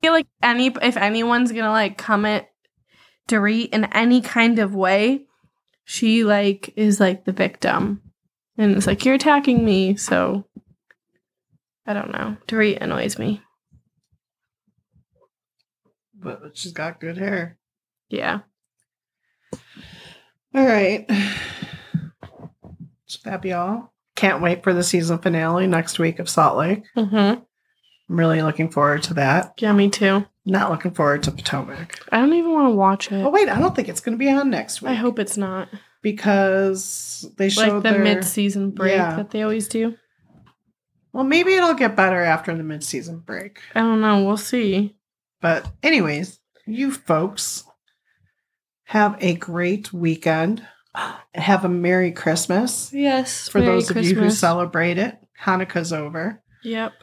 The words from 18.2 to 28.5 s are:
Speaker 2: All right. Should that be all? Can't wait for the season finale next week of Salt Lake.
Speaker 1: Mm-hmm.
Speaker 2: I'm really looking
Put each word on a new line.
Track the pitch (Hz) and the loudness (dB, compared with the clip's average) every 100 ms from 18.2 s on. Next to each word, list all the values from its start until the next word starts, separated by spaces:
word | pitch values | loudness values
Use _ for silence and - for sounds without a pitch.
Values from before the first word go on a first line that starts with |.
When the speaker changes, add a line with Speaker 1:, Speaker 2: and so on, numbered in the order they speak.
| 67 202 - _ _ _ _ _ _ _ _ _ _ - _ - - - - - _ _ _ 269 | -6 -6 -10 _ _ _ _ _ _ _ _ _ _ -20 _ -20 -20 -20 -20 -20 _ _ _ 2
Speaker 2:
All | 262 | 4
right. | 220 190 208 214 208 202 - - - - - - - - _ - - - _ - - - _ _ | 4 2 0 -2 -2 0 -6 -10 -12 -14 -14 -8 -8 -8 _ -20 -20 -20 _ -20 -20 -20 _ _
Should | - | -16
that | - 190 | -10 -8
be | 185 | -6
all? | 175 180 226 247 _ _ - | -4 -4 -6 -8 _ _ -2
Can't | 196 147 | 0 2
wait | 170 175 | 0 0
for | 190 | 0
the | 175 | 0
season | 175 180 165 165 | 2 0 0 -2
finale | 180 165 160 175 190 | 0 0 0 0 2
next | 165 165 - | 0 -2 -2
week | 165 165 | -2 -2
of | 175 | -4
Salt | - 151 - | 4 4 4
Lake. | 160 214 - - | 0 -2 -2 -4
Speaker 1:
Mm-hmm. | 214 214 202 247 _ _ _ _ _ _ _ | 0 4 4 2 _ _ _ _ _ _ _
Speaker 2:
I'm | 170 | 2
really | 165 160 | 2 2
looking | 156 | 0